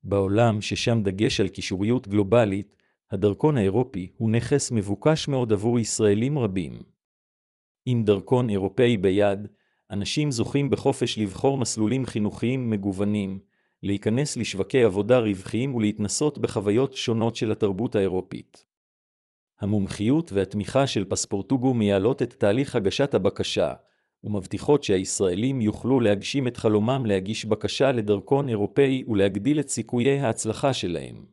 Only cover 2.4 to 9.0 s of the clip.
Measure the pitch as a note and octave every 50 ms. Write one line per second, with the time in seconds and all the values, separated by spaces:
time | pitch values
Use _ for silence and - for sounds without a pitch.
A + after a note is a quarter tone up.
2.4 | A#2 G2+ F#2+ G2+ G2+ _ _ _ _ _ _ _ _ _ - G2 G2+ G#2 G2 -
3.4 | - D#3 D3+ B2+ G2+ F#2+ F#2+ A#2 B2 A#2+ - F2+ F#2 F#2 _ _ A2+ A2+ A2 A#2
4.4 | A#2 - D3 C#3 - - B2+ A2 F#2+ G2 G2+ - - D3+ D#3+ D3+ - - C#3 C3
5.4 | B2 A2 A2 F#2+ G2+ A#2 A#2 A#2+ A2 - - - A2 G#2 G2+ G#2+ A2+ C3+ D3 D3
6.4 | A#2+ G#2 F#2 G2 E2+ C2+ A#1 A#1 - _ _ _ _ _ _ _ _ _ _ _
7.4 | _ _ _ _ _ _ _ _ _ B2+ B2 A#2 A2 G2+ G#2 G2 - - C3 B2
8.4 | B2+ A#2 G#2 G2 F#2+ F#2+ - - B2 A#2+ A#2+ G2+